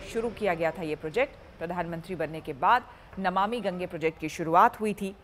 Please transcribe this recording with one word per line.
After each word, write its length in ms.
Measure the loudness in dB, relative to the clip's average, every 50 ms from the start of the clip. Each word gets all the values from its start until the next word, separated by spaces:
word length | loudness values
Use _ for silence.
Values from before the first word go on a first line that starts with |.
| -12 -4 -4
शुरू 160 | -2 -2 -2
किया 220 | -4 -2 0 0 0
गया 180 | 2 0 -2
था 100 | -2 -2 -4
ये 120 | -4 -4 -4
प्रोजेक्ट। 640 | -6 -4 0 0 0 0 -2 -16 -20 -20 -12 -10
प्रधानमंत्री 560 | -8 -6 -4 -4 -4 -4 -6 -8 -6 -8 -6
बनने 260 | -4 -4 -4 -6 -8
के 120 | -8 -8 -6
बाद 340 | 0 4 4 4 4 2 -4 -20 -20 -20 -16 -10 -2
नमामि 420 | -2 0 2 2 2 2 0 -2
गंगे 240 | -2 -2 -2 -2 -6 -6
प्रोजेक्ट 320 | -6 0 0 0 0 0
की 100 | -6 -6
शुरुआत 500 | -4 -4 -2 4 6 8 8 8 6 2
हुई 140 | -2 -2 -2
थी। 220 | -2 -4 -6 -6 -10